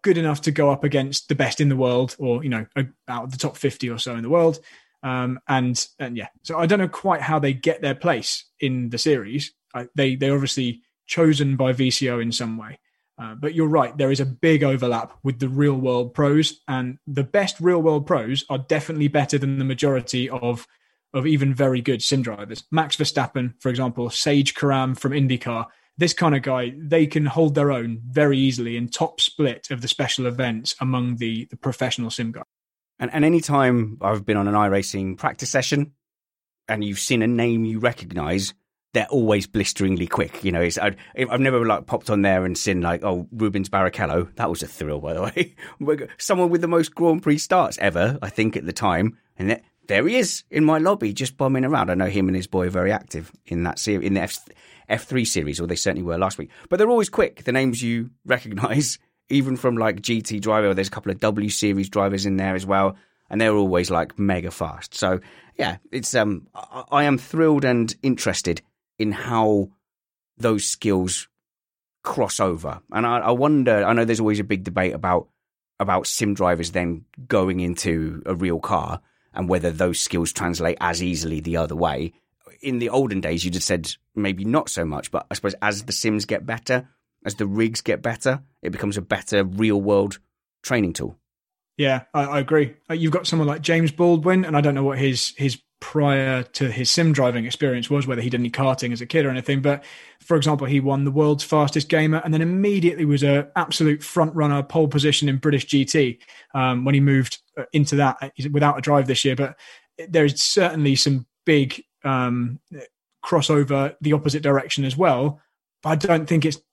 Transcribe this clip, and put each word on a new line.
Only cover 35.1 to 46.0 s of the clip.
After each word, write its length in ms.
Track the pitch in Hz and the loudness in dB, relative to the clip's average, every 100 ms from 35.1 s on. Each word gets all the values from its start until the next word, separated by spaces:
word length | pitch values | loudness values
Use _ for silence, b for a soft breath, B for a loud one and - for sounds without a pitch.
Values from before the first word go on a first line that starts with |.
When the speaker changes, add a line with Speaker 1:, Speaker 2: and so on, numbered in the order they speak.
| 92 | -4
Speaker 2:
practice 320 | - - 131 | -6 -6 -4
session 420 | 135 127 143 143 _ _ _ _ _ _ _ - | -2 0 -2 -2 _ _ _ _ _ _ _ -6
and 160 | 107 | -4
you've 160 | 104 98 | -4 -4
seen 200 | - 123 | 0 2
a 40 | 113 | 2
name 380 | 120 120 113 | 2 2 0
you 160 | 110 110 | -2 0
recognise, 720 | 120 120 - 87 76 95 98 - _ _ _ | -2 -4 -10 -6 -2 -2 -4 -10 _ _ _
they're 120 | 117 104 | -4 0
always 380 | 139 110 104 95 | 0 2 2 0
blisteringly 580 | 107 95 - 98 90 87 | -4 -4 -2 0 0 -2
quick. 380 | - 78 - | -4 -4 -4
You 80 | 95 | -2
know, 80 | 85 | 0
it's, 180 | 87 - | 0 0
I, 160 | 101 - B B | -2 -4 B B
I've 240 | 123 123 | -2 0
never, 240 | 135 123 113 | 2 2 2
like, 200 | 104 - | 0 -2
popped 240 | 117 - | -6 -2
on 120 | 104 | 2
there 220 | 98 92 | 4 2
and 120 | 92 90 | 0 -2
seen, 240 | 104 92 | -2 0
like, 240 | 85 85 | 0 -2
"Oh, 240 | 98 90 85 | -2 -4 -4
Rubens 360 | 117 107 98 95 | -2 -2 -2 -2
Barrichello." 680 | 98 92 - 87 82 85 - | 0 0 0 -2 -2 -2 -4
That 120 | 98 | -4
was 120 | 87 | -4
a 40 | - | -8
thrill, 320 | - 76 73 | -8 -6 -6
by 120 | 80 | -6
the 80 | 82 | -6
way. 320 | 92 - - - B B | -4 -4 -6 -8 B B
<laughs> 400 | 143 147 | -4 -4